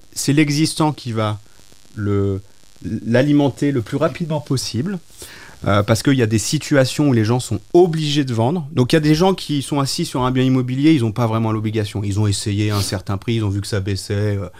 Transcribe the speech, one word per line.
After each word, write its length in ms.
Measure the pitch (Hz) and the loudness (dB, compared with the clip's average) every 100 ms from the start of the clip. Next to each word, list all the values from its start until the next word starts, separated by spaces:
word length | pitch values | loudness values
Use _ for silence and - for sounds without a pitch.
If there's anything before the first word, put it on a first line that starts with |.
| - | -12
c'est 200 | - - | -6 0
l'existant 600 | 143 147 143 156 - 151 | 2 2 2 0 0 -2
qui 180 | - 123 | -2 -6
va 280 | 110 107 104 - - - - - 104 | -2 -2 -4 -10 -20 -20 -20 -16 -6
le, 440 | 101 101 98 98 - - - 101 - 110 - | -2 0 0 -2 -8 -20 -20 -14 -8 -6 0
l'alimenter 640 | 120 147 147 143 - 143 | 2 4 4 2 0 -2
le 80 | 135 | -2
plus 160 | 104 139 | -2 -2
rapidement 440 | 160 - 160 156 | -2 -2 -4 -4
possible. 580 | - 135 - - 170 190 - - - - - - 98 | -2 -4 -2 -4 -4 -6 -12 -20 -20 -20 -20 -8 0
Euh, 160 | 101 | 2
parce 220 | 104 113 | 2 2
qu'il 100 | 147 | 2
y 80 | 135 | 2
a 40 | 110 | 2
des 120 | 110 | 0
situations 680 | - 147 - 143 127 - 147 | 0 -4 0 2 2 2 2
où 40 | |
les 120 | 117 | 2
gens 160 | 107 127 | 2 0
sont 180 | - 107 - | -2 -6 2
obligés 520 | 175 180 160 147 143 | 4 4 2 -2 0
de 80 | 135 | 0
vendre. 360 | 113 117 185 143 | 0 0 -2 -2
Donc 220 | 123 123 | 0 2
il 20 | |
y 40 | 160 | 2
a 20 | |
des 160 | 151 156 | 4 4
gens 180 | 190 | 2
qui 260 | 185 - 143 | 0 -2 -4
sont 200 | 131 143 | -2 -2
assis 240 | 139 - | -2 -4
sur 180 | 165 139 | -4 -2
un 80 | 127 | 0
bien 140 | 127 | 2
immobilier, 480 | 131 131 127 131 151 | 2 2 0 2 4
ils 80 | 151 | 4
n'ont 100 | 113 | 2
pas 160 | 110 117 | 0 0
vraiment 240 | 110 110 | 0 0
l'obligation. 540 | 110 110 107 104 101 | -2 -2 -2 -4 -4
Ils 160 | 101 101 | -4 0
ont 80 | 107 | 0
essayé 420 | 98 104 101 104 | 0 -2 -2 0
un 100 | 104 | 0
certain 360 | 95 95 - 98 | -2 -4 -4 -6
prix, 180 | - | -2
ils 100 | 113 | -2
ont 40 | 104 | -2
vu 120 | 101 | -2
que 60 | 98 | -4
ça 140 | 104 | -4
baissait. 560 | 98 95 - 101 107 101 | -4 -4 -4 -2 -2 -4
Euh, 100 | 87 - | -6 -14